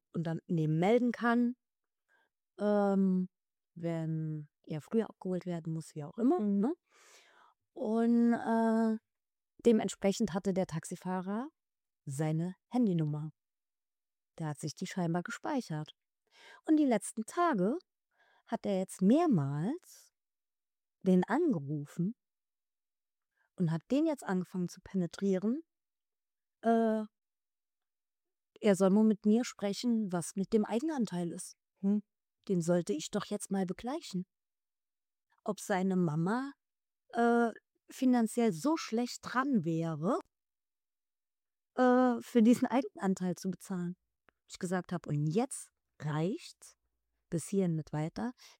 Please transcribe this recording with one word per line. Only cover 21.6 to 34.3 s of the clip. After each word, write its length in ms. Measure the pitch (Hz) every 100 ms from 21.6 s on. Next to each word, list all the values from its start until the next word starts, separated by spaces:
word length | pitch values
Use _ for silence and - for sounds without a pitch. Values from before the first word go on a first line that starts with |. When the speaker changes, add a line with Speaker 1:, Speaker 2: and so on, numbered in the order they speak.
| 139 151 147 - 185 - _ _ _ _ _ _ _ _ _ _ _ _ _ -
Speaker 1:
und 140 | 165
hat 120 | 165 -
den 140 | 269 320
jetzt 180 | 277
angefangen 440 | - 185 175 185 175
zu 120 | -
penetrieren, 800 | - 190 170 - 196 185 214 285 - _ _ _ _ _ _ _ _ _
äh, 420 | 226 226 226 220 214 _ _ _ _ _ _ _ _ _ _ _ _ _ _ -
er 140 | 214 180
soll 120 | 190
mal 160 | 208
mit 220 | 220 202 214
mir 180 | 226
sprechen, 680 | 247 - 202 196 247 226 202
was 260 | 175 - 196
mit 180 | 190
dem 100 | 220
Eigenanteil 680 | 208 220 320 294 208 175 170
ist. 220 | 180 - - _ _
Speaker 2:
Hm. 160 | 196 208 - _ _ _ -
Speaker 1:
Den 140 | 180
sollte 300 | 165 175 170
ich 180 | 294 -
doch 140 | 208 -
jetzt 240 | 208 -
mal 160 | 196 180
begleichen. 600 | - 233 320 - 180 185